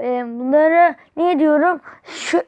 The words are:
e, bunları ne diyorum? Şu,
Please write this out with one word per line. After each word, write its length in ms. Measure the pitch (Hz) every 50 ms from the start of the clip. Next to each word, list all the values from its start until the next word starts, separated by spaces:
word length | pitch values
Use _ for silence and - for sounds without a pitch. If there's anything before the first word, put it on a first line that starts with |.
e, 240 | 233 247 247 247 247
bunları 680 | 233 233 240 254 262 277 302 311 320 330 339 349 339 285 - _ _ _
ne 220 | - 330 359 359 269
diyorum? 420 | 311 302 302 294 311 359 349 285 - - - - _
Şu, 340 | - - - - - - 349 -